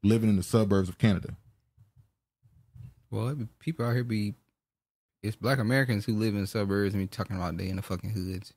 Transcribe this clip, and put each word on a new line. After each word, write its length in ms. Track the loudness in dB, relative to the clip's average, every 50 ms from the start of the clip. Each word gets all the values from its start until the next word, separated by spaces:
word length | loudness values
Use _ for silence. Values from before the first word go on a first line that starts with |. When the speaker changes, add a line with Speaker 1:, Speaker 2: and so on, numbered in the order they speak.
| 4
Speaker 1:
living 260 | 4 4 6 4 4
in 60 | 4
the 80 | 2 2
suburbs 460 | 2 2 4 4 4 4 4 2 2
of 100 | 0 2
Canada. 300 | 2 4 4 2 -2 -6 -12 -14 _ _ _ _ _ _ _ _ _ _ _ _ -20 _ _ _ _ _ _ _ _ _ _ _ _ _ -20 -20 -20 -20 -20 _ _ -10
Speaker 2:
Well, 200 | -6 -6 -4 -4
it 100 | -4 -6
be, 80 | -8 -10 _ _
people 260 | -8 -6 -4 -2 0
out 80 | 0 0
here 100 | 0 0
be, 320 | 0 -2 -2 -2 -2 -4 -8 _ _ _ _ _ _ _ _ _ _ _ _ _ _ _ _ -8
it's 120 | -8 -6 -2
black 200 | 0 0 0 2
Americans 480 | 2 2 2 2 2 2 0 0 0
who 80 | -2 -2
live 220 | 0 0 0 0
in 60 | 0
the 60 | -2 -2
suburbs 460 | -2 -2 0 0 2 2 2 0 0
and 80 | -2
be 60 | -2 -4
talking 280 | -4 -6 -6 -4 -4 -4
about 200 | -4 -4 -4 -4
they 120 | -4 -4
in 80 | -6 -6
the 40 |
fucking 300 | -6 -6 -6 -6 -6 -6
hoods. 420 | -6 -4 -6 -6 -8 -8 -10 -14 -6